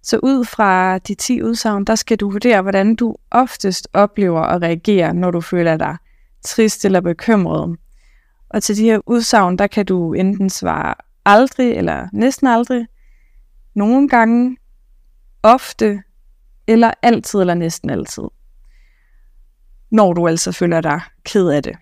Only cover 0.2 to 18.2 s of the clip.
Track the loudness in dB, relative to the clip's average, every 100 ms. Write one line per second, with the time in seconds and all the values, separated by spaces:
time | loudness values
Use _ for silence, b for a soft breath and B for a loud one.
0.2 | -2 -2 -4 -2 0 0 0 -4 -8 -10
1.2 | -4 -4 -4 -4 -4 -4 -2 -2 -2 -4
2.2 | -2 -2 2 2 2 0 2 0 -2 -4
3.2 | _ 0 0 -2 -4 -4 -4 0 0 0
4.2 | 0 0 -2 -2 -2 -2 2 2 2 0
5.2 | -2 -2 -4 -2 0 0 -4 -8 _ _
6.2 | _ _ -6 0 0 2 0 2 0 -4
7.2 | 2 2 2 -4 -4 -10 -16 _ _ _
8.2 | _ _ _ -6 -4 0 2 2 0 -2
9.2 | 2 2 4 0 0 -2 -2 -2 -2 0
10.2 | 0 0 -4 -2 -4 -4 -4 -8 _ _
11.2 | 4 6 4 0 -2 0 -2 -4 -8 -2
12.2 | -2 2 2 2 0 -4 -6 _ _ _
13.2 | _ -20 _ _ _ -2 2 2 4 4
14.2 | 4 2 0 -6 _ _ _ _ _ _
15.2 | _ _ 4 4 0 -2 -2 -2 -10 _
16.2 | _ _ _ _ 2 4 4 2 2 2
17.2 | -2 -2 0 0 -4 -6 -8 -6 -8 -12